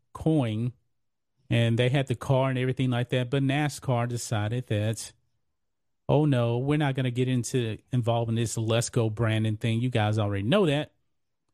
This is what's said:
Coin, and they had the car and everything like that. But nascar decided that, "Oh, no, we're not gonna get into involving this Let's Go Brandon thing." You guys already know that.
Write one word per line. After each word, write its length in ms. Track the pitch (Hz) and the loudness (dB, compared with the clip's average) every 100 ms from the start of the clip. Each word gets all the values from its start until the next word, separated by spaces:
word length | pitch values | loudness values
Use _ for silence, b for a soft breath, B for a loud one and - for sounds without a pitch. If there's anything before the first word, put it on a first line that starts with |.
| _ | _
Coin, 640 | - 160 160 117 107 123 - _ _ _ _ _ _ _ | -4 0 2 0 -2 -4 -8 _ _ _ _ _ _ _
and 260 | 117 117 117 | 2 2 2
they 120 | 123 | 2
had 180 | 143 135 | 0 -2
the 80 | 120 | -4
car 340 | - 131 135 | 0 2 2
and 80 | 127 | 0
everything 320 | 127 123 127 | -2 0 0
like 200 | 120 120 | 0 0
that. 200 | 127 123 | -2 0
But 140 | 139 | 0
nascar 640 | 135 139 147 - - 120 120 | 0 0 -2 -4 -2 -2 -2
decided 600 | 120 - 110 107 123 - | -4 -4 -2 -2 -4 -2
that, 460 | 104 107 110 - - _ _ _ _ _ _ _ _ - | 0 0 -4 -10 -18 _ _ _ _ _ _ _ _ 0
"Oh, 160 | 139 151 | 2 4
no, 320 | 123 117 120 | 2 2 0
we're 200 | 135 151 | 0 0
not 180 | 147 135 | 0 0
gonna 160 | 127 | -2
get 160 | 120 127 | 0 0
into 500 | 127 117 131 113 104 - | 0 0 -2 -2 -6 -4
involving 440 | 127 113 117 113 113 | -2 0 0 0 -2
this 220 | 117 - | -2 -2
Let's 320 | 110 113 - | 0 0 0
Go 200 | 123 110 | 0 0
Brandon 460 | 107 113 110 110 107 | 0 0 2 0 -2
thing." 260 | 117 113 | -2 0
You 100 | 127 | 0
guys 260 | 117 107 107 | 0 2 2
already 260 | 104 101 | 0 -2
know 220 | 101 202 175 | 0 2 2
that. 280 | 143 143 _ _ _ _ _ _ | 0 -4 _ _ _ _ _ _